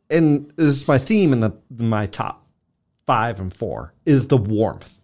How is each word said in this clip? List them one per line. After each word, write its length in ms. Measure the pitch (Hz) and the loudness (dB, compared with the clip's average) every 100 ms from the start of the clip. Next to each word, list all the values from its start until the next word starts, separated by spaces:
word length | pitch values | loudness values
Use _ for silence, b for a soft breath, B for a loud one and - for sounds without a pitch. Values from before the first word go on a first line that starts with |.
| - | -2
and 420 | 160 160 147 147 - | 2 2 2 -2 -2
this 180 | 156 139 | 0 0
is 100 | - | 0
my 100 | 139 | 0
theme 340 | 135 214 180 | 2 2 2
in 80 | 127 | 2
the, 100 | 110 - - 117 | 0 -4 -14 -6
my 300 | 117 107 101 | -2 -2 -4
top 360 | - 107 - _ _ _ _ _ _ - | -6 -10 -10 _ _ _ _ _ _ -2
five 340 | 127 117 107 | 0 0 -4
and 140 | 95 | -10
four, 400 | - 104 57 - _ - | -8 -8 -8 -12 _ 0
is 200 | 139 131 | 2 2
the 100 | 135 | 0
warmth, 600 | 101 107 107 - - _ | 0 -2 -2 -4 -16 _